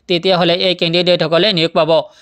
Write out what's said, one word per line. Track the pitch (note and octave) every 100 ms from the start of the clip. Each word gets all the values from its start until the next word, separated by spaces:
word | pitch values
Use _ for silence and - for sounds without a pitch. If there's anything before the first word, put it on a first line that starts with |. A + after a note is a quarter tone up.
| -
তেতিয়াহ'লে | E3+ F#3 F3 F3
এই | F3 F#3+
কেণ্ডিডেটসকলে | F3 E3+ F3 F3+ F3 D#3+ E3 G#3
নিয়োগ | F3 D#3+
পাব। | F3+ D#3 D#3+ - _